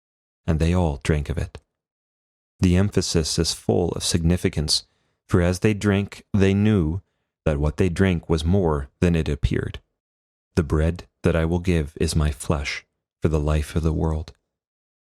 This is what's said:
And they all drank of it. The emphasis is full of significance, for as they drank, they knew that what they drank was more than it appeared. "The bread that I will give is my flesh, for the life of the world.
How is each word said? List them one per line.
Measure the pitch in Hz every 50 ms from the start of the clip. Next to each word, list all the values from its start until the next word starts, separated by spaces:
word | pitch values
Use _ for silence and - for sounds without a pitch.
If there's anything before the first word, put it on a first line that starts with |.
| _ _ _ _ _ _ _ _ _
And | - 85 76
they | 80 82 87
all | 92 90 80 69 69 -
drank | - 82 76 71 -
of | 73 76
it. | 73 - - - - _ _ _ _ _ _ _ _ _ _ _ _ _ _ _ _ _ _ -
The | - 90 87 90
emphasis | 101 104 - 98 90 - - 87 78 - - -
is | 82 -
full | - - - - 110 101 90 87 -
of | - -
significance, | - - 90 82 82 87 87 - 95 - - 76 78 - - - _ _ _ _ _ _ _ _ -
for | - 95
as | 87 87 92 90
they | - 110 107
drank, | 101 92 104 98 98 101 - - - - _
they | - 101 95 98 98
knew | 101 104 107 110 101 82 76 82 95 - _ _ _ _ _ _ _ -
that | 78 76 71
what | 73 76 - -
they | 98 92
drank | 82 82 98 95 87 82 - -
was | 82 80 76
more | 80 92 101 92 80 76 71 69 - _ _
than | 90 87 85
it | 82 78 78
appeared. | 73 - - - - - - - - - - _ _ _ _ _ _ _ _ _ _ _ _ _ _
"The | - 82
bread | 71 - 76 78 82 85 87 - _ _ _ -
that | 87 80
I | 82 80
will | 80 85 87
give | 87 92 87 82 76 76 - -
is | 90 82 -
my | 82 76 76
flesh, | 71 - - - 87 73 71 - - - - _ _ _ _ _ _ _
for | - 87
the | 76 78
life | 73 76 76 78 73 - -
of | 82 80
the | 80
world. | 78 80 82 80 78 78 78 - - _ _ _ _ _ _ _ _ _ _ _ _ _ _